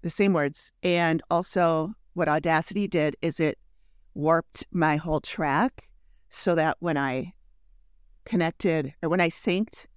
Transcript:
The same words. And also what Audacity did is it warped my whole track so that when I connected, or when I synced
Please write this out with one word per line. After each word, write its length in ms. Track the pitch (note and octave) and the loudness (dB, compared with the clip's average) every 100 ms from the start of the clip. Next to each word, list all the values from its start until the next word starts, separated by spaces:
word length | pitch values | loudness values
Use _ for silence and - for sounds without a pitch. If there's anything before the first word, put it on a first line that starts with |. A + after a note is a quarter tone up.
The 80 | E3+ | -6
same 220 | - G3+ | 2 2
words. 400 | F3 C#3+ - - _ | 4 0 -4 -14 _
And 400 | F3+ F3 E3+ D#3+ - | 0 2 2 0 0
also 600 | E3+ F#3 G3 E3+ D#3+ D#3+ - _ | -2 0 2 2 2 -2 -8 _
what 140 | - D#3 | -4 0
Audacity 600 | D3+ E3 D#3+ E3 G3 G3+ | 0 2 0 0 -4 -2
did 280 | E3+ D3+ C#3 | 0 0 0
is 180 | E3 - | -4 0
it 200 | D#3 - - _ - - - | -2 -2 -12 _ -20 -20 -18
warped 500 | - D3 E3 - - - | -4 2 2 0 -10 -6
my 260 | F3+ D#3 D3+ | 0 2 2
whole 240 | E3+ D3+ | 0 -4
track 680 | - - D3+ C#3 B3 - - - _ - _ | -4 -4 0 2 0 -2 -20 -20 _ -20 _
so 240 | - - | -4 0
that 220 | E3+ D#3+ - | 2 0 -2
when 160 | E3+ D3 | -2 -2
I 380 | C#3 C3 E3+ - - _ _ - _ _ - - | -2 -4 -8 -14 -20 _ _ -20 _ _ -20 -20
connected, 680 | - G#3 E3 - F#3+ D#3+ C#3+ - | -4 0 0 0 0 0 -2 -6
or 60 | E3 | -2
when 120 | F3+ | 2
I 80 | E3+ | 0
synced 580 | - - F3+ A3 - - | 0 -2 0 -2 -8 -14